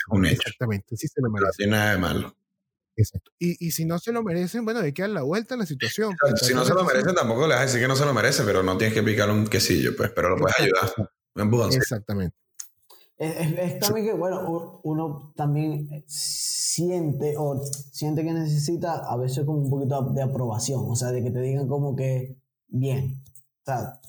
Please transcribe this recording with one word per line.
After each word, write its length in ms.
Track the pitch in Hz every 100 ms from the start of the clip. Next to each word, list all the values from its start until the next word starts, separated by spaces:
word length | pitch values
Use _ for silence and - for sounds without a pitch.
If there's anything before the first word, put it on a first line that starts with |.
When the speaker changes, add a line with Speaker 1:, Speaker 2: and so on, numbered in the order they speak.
| -
Speaker 1:
un 160 | 107 90
hecho. 140 | 123
Speaker 2:
exactamente, 580 | - - 120 101 - 110
si 100 | 156
se 140 | -
lo 80 | 123
Speaker 1:
No 40 |
Speaker 2:
merece. 240 | 104 98 95
Speaker 1:
tiene 140 | 101
nada 180 | 107 107
de 40 | 95
malo. 380 | 87 76 - - _ _ _ _ _ -
Speaker 2:
Exacto. 340 | 107 98 - _
Y, 260 | 175 170 165
y 60 |
si 140 | 151 165
no 140 | 170
se 120 | -
lo 120 | 233
merecen, 400 | 220 170 180 233 220
bueno, 140 | 233
hay 120 | 156
que 80 | 143
dar 100 | 196
la 120 | 196
vuelta 320 | 135 202 220 254
en 40 |
la 40 | 190
situación. 540 | 131 - - 214 170
Speaker 1:
Exacto. 140 | 143 110
Speaker 2:
Pues, 60 | 127
Speaker 1:
Si 60 |
no 100 | 127
Speaker 2:
tratar 20 | 127
Speaker 1:
se 80 |
Speaker 2:
de 80 | 180
Speaker 1:
lo 20 |
Speaker 2:
hacer 140 | 185 127
Speaker 1:
merecen, 180 | 180 180
tampoco 260 | 120 113 156
le 60 | 127
vas 40 |
a 60 | 135
decir 160 | 120
que 60 | 127
no 80 | 131
se 100 | 147
lo 80 |
merece, 300 | 117 117 143
pero 200 | 104 95
no 140 | 92 92
tienes 160 | 110
que 100 | 110
picarle 300 | 107 104 104
un 140 | 107 107
quesillo, 480 | 95 - 85 62 -
pues, 160 | 107
pero 180 | - 87
lo 80 | 92
puedes 180 | 92 127
Speaker 2:
Exacto, 80 | 104
Speaker 1:
ayudar. 180 | 92 101
Speaker 2:
exacto. 260 | - 98 _ _ -
Speaker 1:
Un 60 |
empujoncito. 420 | 107 120 101 131
Speaker 2:
Exactamente. 540 | 123 113 104 101 90 - _ - - _ _ - _ _
Speaker 3:
Es, 180 | 160 165
es, 220 | 160 175
es 200 | 175 -
también 280 | 208 220 214
que, 60 |
bueno, 360 | 175 180 185 175
u-, 320 | 165 170 -
uno 500 | 156 156 160 147 - -
también 680 | 147 147 156 151 147 151 -
siente 1300 | - - - - - - - 175 180 156 139 147 147
o 240 | 147 135
siente 600 | 135 - - - 151 156
que 100 | 160
necesita 680 | 165 156 151 147 170 170 151 -
a 60 | 120
veces 280 | 127 135 139
como 140 | 151
un 100 | 135
poquito 420 | 139 135 139 131
de 80 | 135
aprobación, 640 | 131 131 120 110 - 131 135
o 80 | 120
sea, 160 | 123
de 120 | 127
que 80 | 120
te 80 | 123
digan 260 | 131 139 131
como 280 | 143 143 131
que, 420 | 131 131 127 - _ _ _
"Bien", 560 | 131 135 135 135 - - - _ _
o 40 | -
sea, 340 | 127 - -